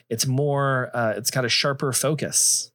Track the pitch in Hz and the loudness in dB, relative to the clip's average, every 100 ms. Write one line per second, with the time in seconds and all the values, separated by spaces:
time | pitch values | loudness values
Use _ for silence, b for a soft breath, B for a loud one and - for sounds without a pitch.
0 | _ 110 135 131 147 139 139 131 123 120 | _ -4 0 0 2 2 2 0 -2 -2
1 | 113 101 123 135 120 - 147 135 139 123 | 0 0 -2 -2 0 0 0 0 -2 0
2 | 135 151 87 - - - - | 0 0 0 2 2 0 -4